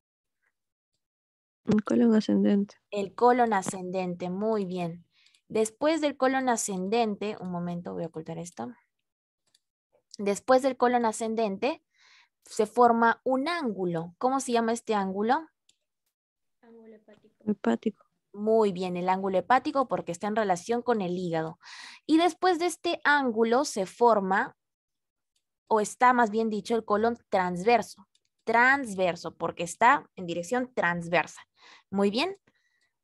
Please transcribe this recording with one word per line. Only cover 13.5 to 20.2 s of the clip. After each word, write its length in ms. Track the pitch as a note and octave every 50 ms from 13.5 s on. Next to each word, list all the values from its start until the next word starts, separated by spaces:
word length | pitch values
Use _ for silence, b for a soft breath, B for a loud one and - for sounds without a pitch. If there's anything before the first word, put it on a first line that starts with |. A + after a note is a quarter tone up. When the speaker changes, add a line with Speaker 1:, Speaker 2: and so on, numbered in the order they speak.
| F4 E4+ D4+ A#3 G3 F3+ F#3 F3+ E3 E3 E3 F3 - _
Speaker 2:
¿Cómo 220 | - B3+ C4+ C4+
se 120 | - B3+
llama 220 | A#3 A#3 A#3 A3+ A#3
este 200 | A3+ - - G#3+
ángulo? 540 | G3+ G3 F#3+ F#3 G3 G#3+ A3+ C4 D#4+ D#4+ - _ _ _ _ _ _ _ _ _ _ _ _ _ _ _ _ _ _ _ _ _ _
Speaker 3:
Ángulo 340 | _ A#3 A3+ A3+ A3+ A3 G#3+
hepático. 400 | G#3+ _ - G#3 _ _ G#3+ _ _ _
Speaker 1:
Hepático. 600 | G#3+ G#3 - - A#3 A3+ - - A3 - _ _ _ _ _ _ _ -
Speaker 2:
Muy 380 | G3+ G#3 A3 A3+ A3+ G#3+ G3+
bien, 260 | F3 F3+ F#3 F3+ F3 F3+
el 120 | F3+ F#3
ángulo 280 | F#3 F#3+ F#3+ G3 F#3+ F#3
hepático 500 | F3 - B3 C4 C4 D4+ C#4+ C#4 C4 -
porque 240 | F3+ F3 F3 -
está 160 | E3+ -